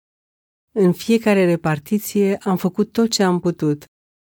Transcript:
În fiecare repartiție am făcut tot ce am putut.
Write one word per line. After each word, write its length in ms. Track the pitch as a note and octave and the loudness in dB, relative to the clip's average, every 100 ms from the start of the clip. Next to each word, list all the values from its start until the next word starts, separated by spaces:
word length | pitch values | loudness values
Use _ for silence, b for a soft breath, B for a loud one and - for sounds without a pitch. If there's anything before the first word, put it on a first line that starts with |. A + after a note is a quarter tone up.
| _ _ _ _ _ _ _ | _ _ _ _ _ _ _
În 220 | - F#3 | 0 2
fiecare 520 | F3 - A3+ A3 G3 F3+ | 2 0 0 2 2 2
repartiție 920 | E3+ E3 D3+ - G#3 - G3+ G3 G3 | 0 -2 -4 -2 -4 -2 -2 0 -2
am 200 | G#3 F3+ | -2 -2
făcut 340 | F#3 G3 G#3 | -2 -2 -4
tot 180 | - A3+ | 0 -2
ce 140 | - | 2
am 160 | F#3 F3+ | 0 0
putut. 460 | F3 E3 D3+ D3 - _ _ _ _ | -2 -2 -2 -4 -8 _ _ _ _